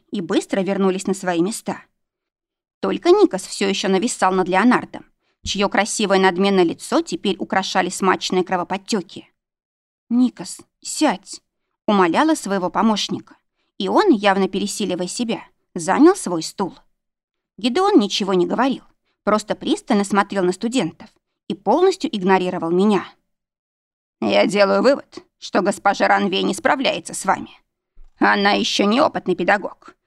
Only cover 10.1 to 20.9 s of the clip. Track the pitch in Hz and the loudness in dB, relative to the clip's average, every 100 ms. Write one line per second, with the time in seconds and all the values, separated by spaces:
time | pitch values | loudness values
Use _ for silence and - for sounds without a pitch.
10.1 | 233 247 - 180 - - _ - - 302 | 0 0 -2 -14 -16 -20 _ -12 0 0
11.1 | - - - _ _ _ _ - 202 175 | 0 -8 -20 _ _ _ _ 0 2 2
12.1 | 185 311 311 - 196 175 170 220 202 - | 2 2 0 -2 -4 -2 0 0 0 -4
13.1 | 175 - _ _ _ _ _ 190 254 415 | -8 -10 _ _ _ _ _ 0 2 4
14.1 | 220 202 190 190 190 196 - 190 180 180 | 4 2 2 0 -2 -4 -4 -4 -4 -6
15.1 | - 233 202 - _ _ 180 165 190 320 | -6 -6 -6 -10 _ _ -8 -2 6 6
16.1 | 392 - 170 156 - 185 - _ _ _ | 4 -2 -6 -6 -6 -6 -8 _ _ _
17.1 | _ _ _ _ - 233 269 392 381 202 | _ _ _ _ -6 -2 0 4 4 2
18.1 | - 196 185 175 196 262 208 - _ _ | -2 0 0 0 0 -2 -2 -10 _ _
19.1 | _ - 208 - - - 359 - 208 202 | _ 0 0 -2 -8 -4 -4 0 0 0
20.1 | 196 202 196 180 185 226 254 165 | -2 -2 -2 -2 -2 -4 -2 -4